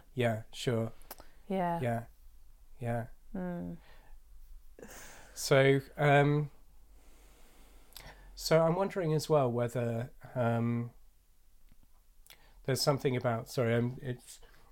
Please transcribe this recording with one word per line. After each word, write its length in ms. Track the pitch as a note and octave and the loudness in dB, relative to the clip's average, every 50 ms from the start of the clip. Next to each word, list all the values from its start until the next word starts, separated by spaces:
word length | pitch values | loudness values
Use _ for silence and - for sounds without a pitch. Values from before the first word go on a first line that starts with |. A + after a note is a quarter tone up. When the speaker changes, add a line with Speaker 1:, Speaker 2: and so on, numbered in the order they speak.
| - - - | -10 -8 -2
Speaker 1:
yeah, 280 | B2+ A#2+ A#2 A2 A2 A2+ - - | 0 0 0 0 -2 -6 -10 -12
sure. 400 | - - - A#2+ A2+ A2+ A2+ - - - - - - - - - - - - | -6 -2 0 0 0 0 -4 -6 -10 -14 -16 -16 -16 -18 -20 -20 -14 -8 -4
Speaker 2:
Yeah. 320 | G3 F#3+ F3 F3 E3+ E3 B2+ | -2 0 0 0 -2 -2 0
Speaker 1:
Yeah, 200 | A#2 A2+ A#2 A#2 - - - - - - - - - - - - - - - | -2 -2 -2 -4 -8 -14 -20 -20 -20 -20 -20 -20 -20 -20 -20 -20 -20 -12 -8
yeah. 240 | B2 A#2 A#2 A#2 A#2 - - - - - - | -6 -4 -4 -4 -4 -8 -12 -16 -16 -12 -8
Speaker 2:
Mm. 400 | F#3+ F3+ F3+ F3 F3 F3 F3 E3+ E3 - - - - - - - - - - - - - - - - - - - - - - - - - - - - - - - | -8 -6 -6 -6 -6 -8 -8 -10 -12 -14 -18 -20 -20 -20 -18 -18 -18 -18 -18 -20 -18 -18 -18 -18 -18 -18 -20 -20 -18 -18 -18 -16 -16 -18 -18 -18 -18 -20 -16 -12
Speaker 1:
So, 460 | - - - D3 C3+ C3+ C3+ C3+ C#3 C3+ - - | -8 0 4 6 6 8 8 6 4 2 -4 -4
um, 540 | - D3 D3 C#3 C#3+ C#3+ C#3+ D3 D3+ D3+ C#3 - - - - - - - - - - - - - - - - - - - - - - - - - - - - - - - - - - - - - | 0 4 6 6 6 6 6 4 2 0 -2 -6 -14 -20 -20 -20 -20 -20 -20 -20 -20 -20 -20 -20 -20 -20 -20 -20 -20 -20 -20 -20 -20 -20 -20 -20 -20 -20 -20 -20 -20 -18 -18 -20 -20 -20 -20 -14
so 280 | - - - E3+ D#3+ E3 | -8 0 4 4 6 6
I'm 120 | E3 E3 | 6 4
wondering 360 | F#3 G3 F#3+ - G3+ F3 D#3 D#3 | 2 0 0 0 -2 0 0 0
as 140 | D3+ C#3+ - | 0 2 2
well 220 | D#3 D3 C3+ B2 | 4 4 4 4
whether, 600 | A#2 A#2+ A#2+ A#2+ - B2+ A#2+ A#2 A#2 A#2 A#2+ - - - - - - | 2 0 0 -2 -2 -2 -2 -2 -2 -2 -4 -8 -10 -16 -16 -8 -2
um, 560 | C3 A#2+ A#2 A#2 A#2 A#2 A#2 A#2+ A#2+ A#2+ A#2+ - - - - - - _ _ - - - - - - - - - - - - - - _ - - - - - - - - - - - - - | 0 2 2 2 2 2 0 0 -2 -4 -6 -10 -16 -20 -20 -20 -20 _ _ -20 -20 -20 -20 -20 -20 -20 -20 -20 -20 -20 -20 -20 -20 _ -20 -20 -20 -20 -20 -20 -20 -20 -20 -20 -10 -6 -4
there's 100 | C3 B2 | -2 0
something 360 | - - C#3+ B2+ - D3 B2+ | 2 2 2 2 0 -2 -2
about, 340 | B2 - B2 A#2 A2+ A#2+ - | 0 0 0 -2 -2 -4 -6
sorry, 240 | - - A#2+ A2+ A#2 | -2 0 2 2 2
I'm, 220 | A#2+ A#2+ B2 B2+ C#3 | 2 2 0 -2 -6
it's, 380 | - C3 B2 - - - - - - - - - - - | -8 -8 -8 -8 -10 -18 -20 -20 -20 -20 -20 -20 -20 -16